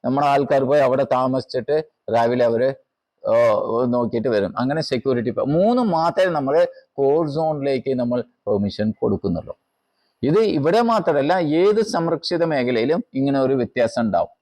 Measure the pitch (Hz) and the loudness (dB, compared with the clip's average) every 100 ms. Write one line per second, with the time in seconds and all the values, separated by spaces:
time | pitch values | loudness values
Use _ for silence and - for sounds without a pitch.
0 | 123 135 143 143 135 139 131 147 135 131 | -2 0 2 2 2 0 2 2 2 2
1 | 135 127 131 131 - 131 117 151 156 _ | 0 0 0 -2 -4 -8 -2 -4 -4 _
2 | - 113 120 123 120 113 110 135 _ _ | -2 0 2 2 2 2 -2 -4 _ _
3 | _ _ - 117 117 107 - 113 123 120 | _ _ 0 2 4 2 -2 -2 0 0
4 | 117 117 123 107 98 - 127 127 127 127 | -2 -2 0 0 -2 -2 -2 -2 -4 -4
5 | 135 120 120 104 131 156 202 240 226 165 | -2 -2 -2 -4 -2 2 2 2 0 0
6 | 165 170 185 160 135 156 175 - _ - | 0 0 0 0 0 0 0 -4 _ -2
7 | 135 151 160 143 160 151 139 135 135 127 | 2 2 0 -2 -4 -2 -2 -2 -2 -2
8 | 120 123 117 _ - 104 101 - 107 - | -2 -4 -6 _ -4 -2 -2 -2 -4 -2
9 | 120 101 95 85 - - _ _ _ _ | -2 -2 -2 -6 -8 -18 _ _ _ _
10 | _ _ 127 185 220 156 143 208 233 220 | _ _ 0 2 2 0 2 2 2 0
11 | 170 147 139 180 151 156 196 214 220 170 | 2 0 2 0 2 2 4 2 0 -2
12 | 165 165 - 175 165 147 123 120 127 170 | -2 -2 -4 -2 0 0 0 0 0 -2
13 | - 135 139 139 131 135 117 - 117 - | -2 -2 0 2 2 0 -2 0 -2 0
14 | 113 87 - _ | 0 0 -2 _